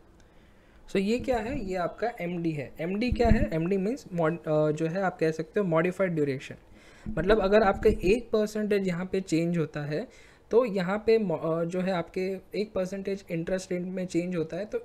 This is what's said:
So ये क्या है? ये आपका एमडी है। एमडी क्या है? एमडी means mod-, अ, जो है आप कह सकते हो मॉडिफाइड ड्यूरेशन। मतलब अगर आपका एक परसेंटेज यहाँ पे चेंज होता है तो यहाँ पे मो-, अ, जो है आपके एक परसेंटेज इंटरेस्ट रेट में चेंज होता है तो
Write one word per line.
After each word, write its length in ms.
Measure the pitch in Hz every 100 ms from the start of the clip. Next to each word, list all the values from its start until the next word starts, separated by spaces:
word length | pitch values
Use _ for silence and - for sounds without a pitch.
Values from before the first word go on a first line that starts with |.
| - - - - - - - - -
So 60 | 196
ये 220 | 196 240
क्या 180 | - 240
है? 280 | 214 277
ये 120 | 190 185
आपका 360 | 165 - 226 233
एमडी 300 | 175 180 165
है। 220 | 147 120 -
एमडी 320 | 165 202 247
क्या 160 | 220 233
है? 220 | 220 302
एमडी 240 | 160 170 196
means 320 | 190 285 -
mod-, 400 | 175 160 170 165
अ, 220 | 151 151
जो 160 | 151 165
है 160 | 185
आप 160 | 190 180
कह 120 | 160
सकते 300 | 160 156 208
हो 60 | 190
मॉडिफाइड 480 | 160 180 180 190
ड्यूरेशन। 400 | 160 143 135 - - - - - - -
मतलब 320 | 160 180 220
अगर 220 | 190 208
आपका 280 | 202 202 220
एक 400 | 214 175 240 -
परसेंटेज 580 | 220 208 214 208 208 190
यहाँ 180 | 170 185
पे 140 | 190
चेंज 380 | 190 160 170 175
होता 220 | 151 151
है 520 | 147 156 247 - - - -
तो 140 | 220
यहाँ 380 | 254 190 175 208 220
पे 120 | 226
मो-, 220 | 196 156
अ, 240 | 160 165
जो 160 | 170 180
है 120 | 185
आपके 460 | 180 170 185 185 190 - 180
एक 120 | 214
परसेंटेज 520 | 196 180 196 196 196 -
इंटरेस्ट 420 | 170 170 185 -
रेट 100 | 180
में 240 | 180 190 180
चेंज 300 | 170 175 180
होता 200 | 160 170
है 80 |
तो 140 | 214 240